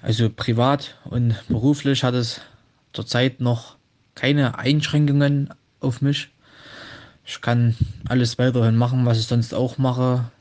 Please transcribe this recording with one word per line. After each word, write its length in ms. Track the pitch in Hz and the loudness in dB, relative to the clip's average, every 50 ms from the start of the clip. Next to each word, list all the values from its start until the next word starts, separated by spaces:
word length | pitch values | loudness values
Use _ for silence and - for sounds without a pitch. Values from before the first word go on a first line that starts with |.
| - | -2
Also 260 | - 113 110 117 107 | -2 0 0 0 -2
privat 680 | - - - - 117 113 120 131 139 143 - - - _ _ | -2 -4 -4 -2 0 2 4 2 2 0 -2 -10 -18 _ _
und 300 | - - 123 123 117 113 - - - | -6 -2 0 0 0 0 -2 -2 -4
beruflich 560 | 120 113 110 139 147 143 - 139 139 123 - | -4 0 2 2 0 2 0 0 0 2 0
hat 100 | 127 123 | 0 0
es 280 | 123 120 117 - - - - - _ _ _ _ _ _ _ | 0 -2 -4 -6 -12 -16 -20 -20 _ _ _ _ _ _ _
zurzeit 480 | _ - - - - 120 127 131 123 - | _ -12 -10 -2 0 2 2 2 0 0
noch 360 | 123 123 120 117 - - - _ _ _ _ _ _ _ _ | -2 0 0 -2 -4 -12 -20 _ _ _ _ _ _ _ _
keine 460 | - - 127 143 147 139 123 120 - | -4 0 0 2 2 2 0 -2 -2
Einschränkungen 880 | - 127 143 151 151 - - 147 151 143 143 143 143 143 143 143 139 - - _ _ _ _ _ | -2 0 0 0 0 0 0 2 2 4 4 2 2 2 2 0 -2 -4 -8 _ _ _ _ _
auf 220 | - 139 120 - 139 | -4 -4 -2 0 0
mich. 260 | 139 143 - - - _ _ _ _ - - - - - - - - - - - - _ _ _ | 0 0 -2 -4 -12 _ _ _ _ -20 -20 -20 -20 -20 -20 -20 -20 -20 -20 -20 -20 _ _ _
Ich 160 | - - - | -16 -16 -6
kann 340 | - - 120 120 120 117 117 - - - - - - - | -2 0 2 4 4 2 2 0 -2 -4 -4 -10 -6 -2
alles 300 | 123 127 123 117 - - | 0 2 0 0 0 0
weiterhin 380 | 127 131 123 127 113 113 113 | 0 2 2 2 2 4 4
machen, 300 | 113 120 120 127 127 123 | 4 2 2 2 0 2
was 140 | 120 117 113 | 2 2 0
ich 60 | 110 | 0
sonst 300 | - 123 120 113 113 - | 0 0 0 0 0 -2
auch 240 | - 127 127 - - | -4 -4 -4 -2 0
mache. 500 | 131 127 123 123 127 127 127 127 123 117 _ _ | 0 0 0 0 0 0 0 0 -2 -6 _ _